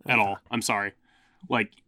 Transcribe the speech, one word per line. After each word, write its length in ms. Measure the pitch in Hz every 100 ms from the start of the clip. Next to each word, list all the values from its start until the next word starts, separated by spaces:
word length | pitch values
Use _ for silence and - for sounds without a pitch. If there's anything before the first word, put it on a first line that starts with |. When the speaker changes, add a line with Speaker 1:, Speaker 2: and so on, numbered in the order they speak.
| -
Speaker 1:
at 140 | 120
Speaker 2:
Okay. 100 | 101
Speaker 1:
all. 100 | 98 -
I'm 100 | 120
sorry. 320 | - 107 101 - _ _ _ _ -
Like, 240 | 123 107 _